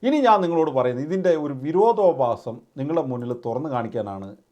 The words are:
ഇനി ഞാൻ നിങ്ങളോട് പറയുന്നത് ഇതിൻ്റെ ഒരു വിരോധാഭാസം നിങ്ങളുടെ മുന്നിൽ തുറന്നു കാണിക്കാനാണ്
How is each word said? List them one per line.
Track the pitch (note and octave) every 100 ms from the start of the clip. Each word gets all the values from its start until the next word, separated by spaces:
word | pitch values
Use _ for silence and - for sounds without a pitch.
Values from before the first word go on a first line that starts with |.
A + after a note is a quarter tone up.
| A#3
ഇനി | D4+ B3+
ഞാൻ | G#3+
നിങ്ങളോട് | F3+ E3+ D#3 C3
പറയുന്നത് | B2 B2 D3
ഇതിൻ്റെ | F#3+ F#3+ D#3+
ഒരു | D3 C3+
വിരോധാഭാസം | C#3 E3+ A3 A3+ F#3+ D#3 B2+ A2 - A#2 _ -
നിങ്ങളുടെ | C3+ E3 C#3
മുന്നിൽ | B2 A#2+ A#2+ A#2+
തുറന്നു | A#2+ D#3
കാണിക്കാനാണ് | B2+ A2+ A2+ G2+ G2 G2 G2 _